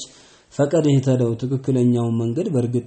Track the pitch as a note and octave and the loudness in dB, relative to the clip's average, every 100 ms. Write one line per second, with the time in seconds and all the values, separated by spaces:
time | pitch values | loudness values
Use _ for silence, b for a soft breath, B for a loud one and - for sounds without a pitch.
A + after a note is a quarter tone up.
0 | - b b b b - C#3+ E3+ D3+ C#3 | -12 b b b b -4 0 2 2 2
1 | C3 B2+ A#2+ A2+ B2+ C3+ C3+ C3 B2 A#2+ | 2 0 0 -2 -4 -4 -2 2 2 2
2 | A#2 A2+ A#2 A#2+ G#3 C3+ A#2 A#2+ | 0 -2 -2 -2 -2 -2 -2 -4